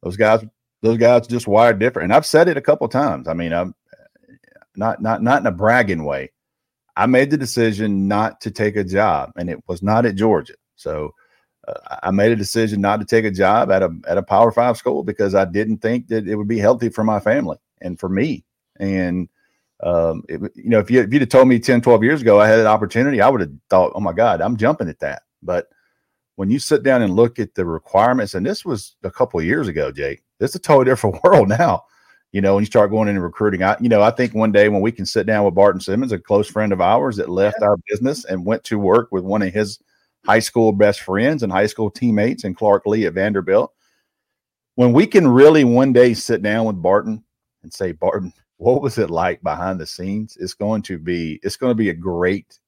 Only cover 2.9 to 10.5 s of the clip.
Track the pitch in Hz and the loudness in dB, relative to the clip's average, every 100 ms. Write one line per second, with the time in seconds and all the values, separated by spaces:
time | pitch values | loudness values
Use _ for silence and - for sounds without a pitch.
2.9 | 131 143 78 76 82 85 85 92 - _ | -2 -2 -4 -6 -6 -4 -4 -6 -10 _
3.9 | _ _ _ _ _ _ _ _ - 110 | _ _ _ _ _ _ _ _ -6 -6
4.9 | - 110 107 117 143 131 87 107 123 107 | -4 -4 -2 0 0 0 0 2 2 2
5.9 | 87 76 69 67 _ _ _ _ _ _ | -2 -6 -8 -10 _ _ _ _ _ _
6.9 | - 110 127 143 151 127 - 113 101 107 | -4 2 2 2 -2 -4 -2 -2 -2 -4
7.9 | 98 98 104 110 - 113 - 107 101 90 | -2 -2 0 -2 -6 -12 -4 -4 -2 -4
8.9 | 95 104 78 67 - 87 82 - 87 98 | 0 0 0 -4 -10 -10 -10 -10 -6 0
9.9 | 110 120 98 110 92 - | 2 0 0 0 0 -2